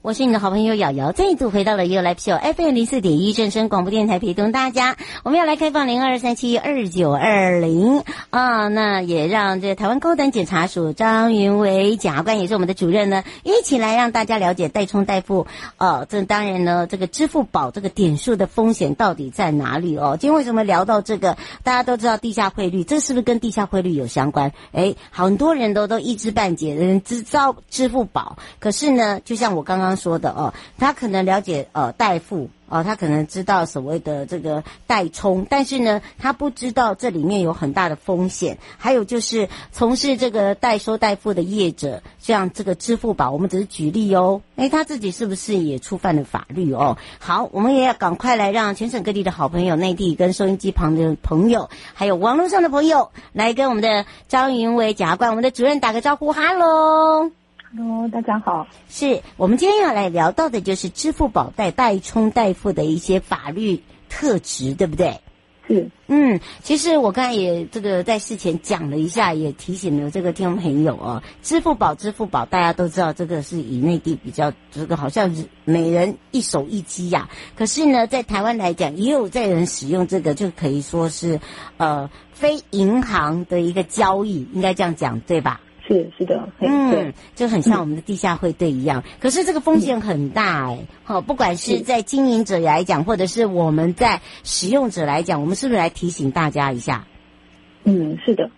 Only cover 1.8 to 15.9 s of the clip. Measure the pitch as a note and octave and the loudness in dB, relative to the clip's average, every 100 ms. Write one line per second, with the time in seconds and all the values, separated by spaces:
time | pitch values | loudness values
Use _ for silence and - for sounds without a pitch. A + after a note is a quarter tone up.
1.8 | F3 F#3+ F3 F3 - F3 D4+ D#4+ E4 B3 | 2 2 0 -2 -2 0 0 0 2 2
2.8 | A3+ C4+ F#3 D3+ G3 A3 G#3+ A3 A3 G3+ | 0 0 2 2 2 0 0 0 0 0
3.8 | F3+ A3 G#3+ F3+ A3 F#3 G#3 C4 C4 B3 | 0 0 2 0 -2 0 0 0 0 0
4.8 | B3+ B3+ - - A#3 D#4+ D#4+ D#4 D#4 D4 | 0 -2 -12 -10 0 2 2 2 0 0
5.8 | C4+ A#3+ C4 B3+ B3 A#3 B3 A#3 C#4+ C#4 | 0 0 0 0 -2 -2 0 0 0 -2
6.8 | G3 F3+ D#3+ C#3+ A3 G3+ F#3 F3+ E3 E3 | -2 0 2 2 2 4 4 2 2 4
7.8 | G#3+ C#4+ - - - B3 B3+ A3+ G#3 G#3+ | 4 2 0 -12 -4 0 2 2 0 0
8.8 | G#3+ G3 F3+ E3 D#3 G#3+ G3+ F#3+ G3 F#3+ | 0 0 0 0 2 2 0 0 -2 -2
9.8 | G#3 C4 E4 E4+ C#4 A#3 E3+ F3+ F3+ F3+ | 0 0 0 2 2 0 0 0 0 -2
10.8 | D#3+ D3 A3 A3 A3 G#3+ G3 G#3 G#3 F#3+ | -4 0 2 4 4 4 2 4 2 4
11.8 | G3+ G#3+ F#3+ C#3+ E3 A3 F3+ G#3+ F3+ F#3 | 2 2 -2 -2 0 0 0 0 0 0
12.8 | F3 G#3 G3+ G3 F#3 - - A4 - B3+ | 2 2 2 0 -4 -10 0 0 2 0
13.8 | A3 A3+ A#3+ A3+ A3 A3 F3+ F3+ E3+ G#3+ | 2 2 2 0 0 0 0 0 -2 -2
14.8 | G3 G3+ G3 F#3+ - F#3+ - - - _ | 0 0 0 -2 0 -2 -2 -10 -18 _
15.8 | F#3 | 0